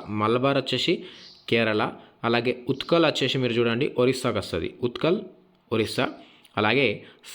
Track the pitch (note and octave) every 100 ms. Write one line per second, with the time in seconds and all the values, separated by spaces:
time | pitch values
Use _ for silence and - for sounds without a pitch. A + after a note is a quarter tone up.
0 | - G#2 G#2+ A#2 C3+ C#3 C3 B2+ - G3+
1 | - - - - - A#2 A2 G#2+ B2 -
2 | - - A#2 A#2+ B2 B2 - - - E3+
3 | D#3 - C3+ C3+ B2 A#2 A#2 A#2 D3+ -
4 | B2 B2+ B2 G2+ - F2 E2 - A#2+ -
5 | D#3 A3 - - _ _ - A2+ G#2 -
6 | G3 - - - - - G#2+ C3 A#2+ -
7 | - - -